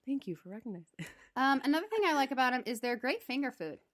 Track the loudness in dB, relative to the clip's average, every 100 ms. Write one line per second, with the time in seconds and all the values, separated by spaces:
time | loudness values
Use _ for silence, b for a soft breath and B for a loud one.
0 | -4 -4 -4 -10 -10 -12 -10 -12 -14 -14
1 | -12 B B 0 2 4 4 2 2 2
2 | 4 4 2 2 2 2 -2 -4 -2 -2
3 | -2 -2 -2 -4 -4 -6 -10 -10 _